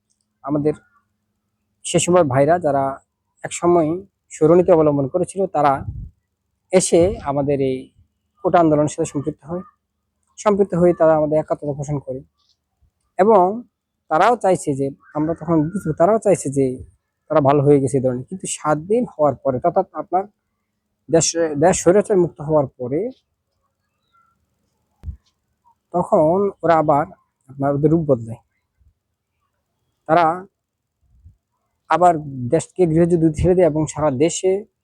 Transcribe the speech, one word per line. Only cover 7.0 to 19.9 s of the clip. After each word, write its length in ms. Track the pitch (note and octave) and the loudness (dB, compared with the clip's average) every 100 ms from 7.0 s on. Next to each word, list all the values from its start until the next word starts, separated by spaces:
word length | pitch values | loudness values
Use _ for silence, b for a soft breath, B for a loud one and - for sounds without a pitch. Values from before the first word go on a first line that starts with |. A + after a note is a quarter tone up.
| F3+ A3+ | 2 0
আমাদের 380 | C#3+ C#3 C#3+ C#3 | -6 -4 -2 -2
এই 320 | C3+ C3 C3 _ _ _ _ _ | -2 -4 -10 _ _ _ _ _
কোটা 180 | F3+ F3 | 0 2
আন্দোলনের 280 | D#3+ D3+ D3+ | 2 2 0
সাথে 160 | - | -4
সম্পৃক্ত 400 | D#3 D3 C3+ - | -6 -6 -8 -10
হয়। 160 | C#3 F3 G#3 _ _ _ _ _ _ - | -12 -12 -12 _ _ _ _ _ _ -6
সম্পৃক্ত 360 | G#3+ G3 G3 | -2 0 -2
হয়ে 200 | E3+ F3+ | 2 2
তারা 220 | E3+ D#3+ D#3 | 2 2 2
আমাদের 220 | D3+ D3+ | 0 -2
একাত্মতা 380 | D3+ E3 D3 C#3+ | -4 -6 -8 -8
পোষণ 220 | C#3+ D3 | -8 -8
করে 220 | - C3 D#3 _ _ _ _ _ _ _ _ - | -8 -14 -14 _ _ _ _ _ _ _ _ -2
এবং 440 | G3+ G#3+ F3+ A3+ - _ _ _ - | 4 4 4 -2 -12 _ _ _ -4
তারাও 280 | D#3 G3+ A#3 | 0 2 2
চাইছে 380 | G3 F3+ - | 0 0 -2
যে 160 | C3+ C#3 C#3+ _ | -4 -4 -8 _
আমরা 200 | D3+ D#3 | -6 -6
তখন 340 | E3 D#3+ D#3+ D3+ | -6 -2 0 0
বুঝবো, 240 | F#3+ D#3+ | -4 -6
তারাও 260 | D3 F3 A3 | 0 2 2
চাইছে 320 | G#3+ E3+ D3 | 2 0 -2
যে 340 | C#3 C3 B2+ - _ _ _ - | -2 -2 -4 -14 _ _ _ -10
তারা 120 | D3+ | -4
ভালো 220 | C3+ D3 | -2 0
হয়ে 180 | C#3 C#3+ | 2 2
গেছে 160 | C3 C3+ | 0 -2
এই 60 | |
ধরনের। 220 | B2+ B2+ | -2 -6
কিন্তু 220 | B2+ F#3+ F3 | -10 -14 -14
স্বাধীন 580 | - D3+ D3+ E3+ A3+ | -8 -4 -4 -2 -4
হওয়ার 300 | A#3+ - D3+ | -4 -2 -2
পরে, 260 | B2 C#3 B2+ | -2 -4 -2
অর্থাৎ 220 | E3+ E3 F3+ | -2 -2 -6